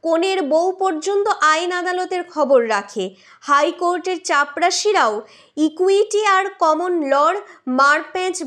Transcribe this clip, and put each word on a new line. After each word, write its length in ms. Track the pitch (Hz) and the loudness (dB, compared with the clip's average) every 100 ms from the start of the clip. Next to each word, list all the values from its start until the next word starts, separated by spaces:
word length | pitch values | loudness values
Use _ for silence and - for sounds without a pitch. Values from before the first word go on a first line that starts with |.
কোণের 400 | 330 330 381 381 294 | 0 0 0 -2 0
বউ 220 | 311 359 370 | 0 0 -2
পর্যন্ত 480 | 381 311 339 403 403 403 302 | -2 -2 -2 -2 0 0 2
আইন 200 | 311 359 | 2 0
আদালতের 500 | 359 359 359 359 370 349 | -4 -4 -4 -4 -6 -6
খবর 280 | 302 269 262 233 | -4 2 4 4
রাখে, 400 | 208 208 - 185 - _ - | -2 -4 -8 -8 -10 _ -20
হাইকোর্টের 760 | - 285 302 339 349 359 359 370 - | 0 2 2 0 -2 -2 -4 -6 -2
চাপরাশিরাও 920 | 302 294 311 339 - 415 381 247 214 226 - _ - | -2 0 0 -2 0 0 2 2 -2 -10 -20 _ -2
ইকুইটি 720 | 311 311 370 392 415 415 427 381 | -2 0 2 2 2 0 2 2
আর 80 | 392 392 | 0 0
কমন 300 | 330 311 359 349 285 | 0 2 0 -2 0
লর 220 | 269 302 381 403 - - 254 | 2 2 0 -8 -16 -6 2
মারপ্যাঁচ 580 | 277 302 320 370 370 349 | 4 2 -2 -6 -4 -4